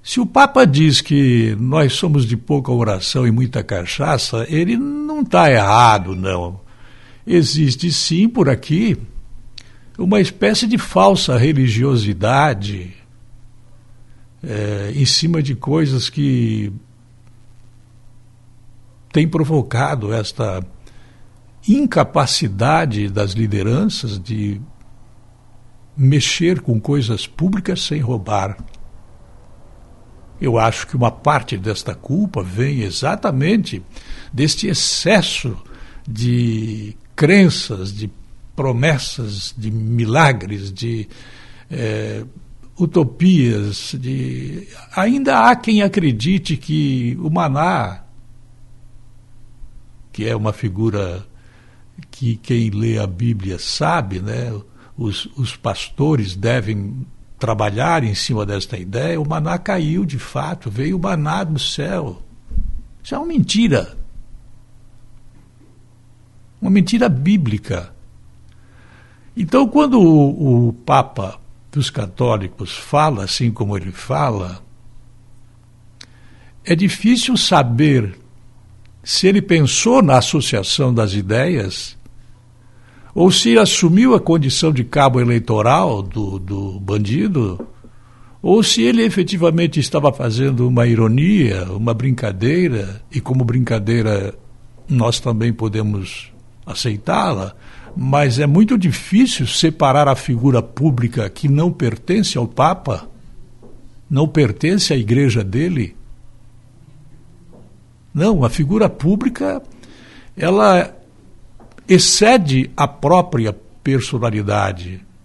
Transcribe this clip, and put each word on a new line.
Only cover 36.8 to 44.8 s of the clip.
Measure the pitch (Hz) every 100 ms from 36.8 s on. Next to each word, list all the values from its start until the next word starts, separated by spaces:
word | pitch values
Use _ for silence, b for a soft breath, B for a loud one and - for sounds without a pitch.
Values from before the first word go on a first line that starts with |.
| 104 - - -
crenças, | 151 202 180 - - 98 98
de | 101 107 - - - -
promessas, | - 135 117 151 139 - - 110 98 - -
de | 110
milagres, | 113 110 117 113 131 151 117 92 101 98
de, | 95 117 113 107 B B B B B B
eh, | 123 110 107 107 107 120 - - - - -
utopias, | 170 185 135 - 180 180 123 107 104 101 - 135
de... | 127 135 127 127 131 160 202 -